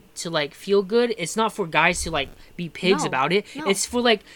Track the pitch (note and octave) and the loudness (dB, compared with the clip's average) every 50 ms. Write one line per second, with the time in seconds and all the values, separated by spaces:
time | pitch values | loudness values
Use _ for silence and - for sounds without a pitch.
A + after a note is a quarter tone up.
0 | - _ _ - - F3 E3 D#3 D3 C#3+ - - - F#3+ G3 G3 G3+ F3+ G#3+ A#3 | -14 _ _ -12 -10 -4 -2 -2 -2 -2 -6 -10 -2 2 2 2 2 2 2 2
1 | A#3+ A#3+ A#3 - F3 D#3 - G#3+ A3 G#3+ - - G3 E3 D#3 D#3 D#3+ F3 F3+ - | 2 2 0 -4 -6 -4 -2 0 -2 0 -2 -4 -6 0 2 2 4 4 2 0
2 | - F3 D#3+ D3 C#3 - - - - - - - F3 D#3+ - - - F3+ G3 - | -4 -4 -4 -4 -4 -4 -8 -16 -20 -16 -10 -10 -8 -8 -8 -2 2 2 2 2
3 | - D3 C#3 B2+ C3+ D3 F3 G3+ G3+ - - C#4 D4+ G3+ G3 G3 - - - B3 | 2 -2 0 0 0 2 2 0 0 -2 -8 -6 -2 0 0 0 -2 -2 -2 0
4 | A#3+ B3 A3+ G3+ - - - | 2 2 2 2 0 -8 -20